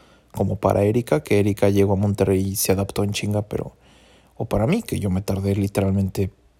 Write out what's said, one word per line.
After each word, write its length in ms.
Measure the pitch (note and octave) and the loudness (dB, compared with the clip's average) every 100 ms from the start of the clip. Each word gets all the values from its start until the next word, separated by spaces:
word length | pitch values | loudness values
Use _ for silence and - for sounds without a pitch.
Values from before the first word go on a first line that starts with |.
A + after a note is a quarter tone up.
| _ _ _ | _ _ _
como 240 | - G2 G2+ | -4 -4 0
para 260 | F#2+ G2 | 2 2
Erika, 400 | G2+ A2+ A#2 D3+ | 2 2 2 0
que 180 | D3+ G#2 | 2 2
Erika 280 | G#2 G2 G2+ | 2 2 2
llegó 260 | G2+ G2 | 4 2
a 20 | F#2+ | 2
Monterrey 440 | G#2 G2 G2 F#2+ | 0 0 2 2
y 160 | G2 F#2+ | 0 -4
se 160 | - | 0
adaptó 320 | G2 G2 - | 0 0 -2
en 80 | G#2 | -4
chinga, 300 | G#2 G2+ G#2 | -4 -4 -4
pero, 340 | G#2 - - - _ - _ - _ _ | -4 -8 -8 -14 _ -20 _ -20 _ _
o 100 | - | -4
para 200 | G2+ A2+ | 0 0
mí, 160 | G#3+ | 0
que 180 | - F#2 | -2 -4
yo 100 | G2+ | -2
me 120 | F#2 | -2
tardé 320 | G#2 G2 G2 G2 | -2 -2 0 0
literalmente 760 | G2 G#2 G2 G2 F#2+ - G2 - _ | 0 0 0 0 -2 -2 -6 -6 _